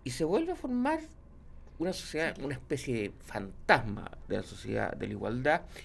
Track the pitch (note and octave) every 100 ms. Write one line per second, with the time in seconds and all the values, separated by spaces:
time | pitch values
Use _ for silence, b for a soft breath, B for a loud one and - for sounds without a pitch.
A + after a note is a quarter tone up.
0 | - B2 D#3+ G#3 E4 F4 C4+ B3 B3+ D#4+
1 | D#4 - - - - - - - E3+ F#3
2 | - D3+ D#3+ - C3+ B2+ - C#3 C#3 A#2
3 | G2+ - - G#2+ G2 - - D#3 A2+ G2+
4 | - - - G2+ F#2+ G2+ G#2+ G#2+ G2+ -
5 | G#2 G#2 G2+ B2 C3+ E3+ B B